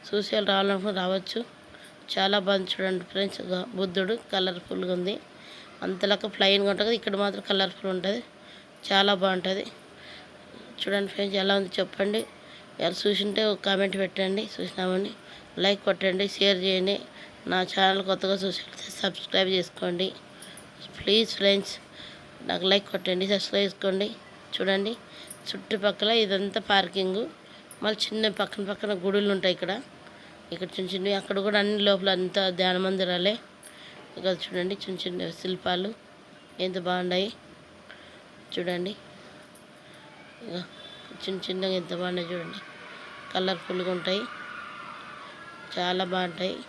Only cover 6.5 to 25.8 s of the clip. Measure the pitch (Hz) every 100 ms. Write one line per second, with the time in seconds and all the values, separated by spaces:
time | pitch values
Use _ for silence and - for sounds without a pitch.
6.5 | 196 202 190 208 233 220 196 202 196 -
7.5 | 196 190 - 196 185 180 226 - - -
8.5 | - - - - 196 202 196 190 185 180
9.5 | 190 233 - - - - - - - -
10.5 | - - - - 202 196 - 202 196 190
11.5 | 196 190 - 190 - 202 214 - - -
12.5 | - - - 165 185 208 190 208 202 214
13.5 | 190 - 190 196 190 190 185 190 196 220
14.5 | - 180 - 185 185 202 - - - -
15.5 | - 185 202 202 185 190 185 202 - 196
16.5 | 190 185 185 185 202 - - - - -
17.5 | 185 185 - 190 196 190 190 190 190 190
18.5 | 175 - - - - 196 - - 185 190
19.5 | 190 175 - 180 175 190 - - - -
20.5 | - - - - - - 214 214 - 196
21.5 | 196 190 - - - - - - - -
22.5 | 175 185 196 202 185 190 185 190 202 -
23.5 | 202 202 - 196 190 208 220 - - -
24.5 | - 190 196 196 240 - - - - -
25.5 | 196 - 208